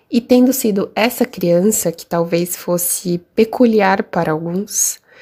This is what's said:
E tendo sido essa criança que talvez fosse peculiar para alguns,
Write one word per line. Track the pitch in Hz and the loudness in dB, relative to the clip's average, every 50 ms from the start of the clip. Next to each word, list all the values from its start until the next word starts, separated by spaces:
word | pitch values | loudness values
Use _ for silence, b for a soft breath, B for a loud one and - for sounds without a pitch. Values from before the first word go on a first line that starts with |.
| B B | B B
E | - 240 | -2 -2
tendo | 233 - 247 247 254 262 262 | 2 4 4 6 6 4 2
sido | - - 220 196 202 180 - - | 0 0 -2 0 0 -2 -4 -2
essa | - 214 247 247 - 247 | -2 0 0 0 -2 -4
criança | 240 - - 190 170 170 175 180 220 214 - - 175 | -4 -2 -4 0 2 2 4 4 2 0 0 -2 -4
que | 170 - - | -6 -6 -10
talvez | - 180 170 170 170 170 170 175 175 - | -6 -2 -2 -2 0 0 -2 -2 -4 -6
fosse | - - - 175 175 175 - - - - 180 175 175 - _ _ | -10 -4 -4 -2 -2 -2 -4 -6 -4 -4 -4 -4 -4 -6 _ _
peculiar | - 226 226 - - 254 233 220 214 196 190 190 202 214 | 0 0 0 2 2 2 4 4 4 4 2 2 0 -2
para | - - 180 170 160 | -4 -4 -4 -2 -2
alguns, | 156 156 165 170 175 190 208 208 - - - - - - b b b b | -2 -2 -4 -4 -6 -6 -6 -6 -4 -4 -4 -4 -6 -10 b b b b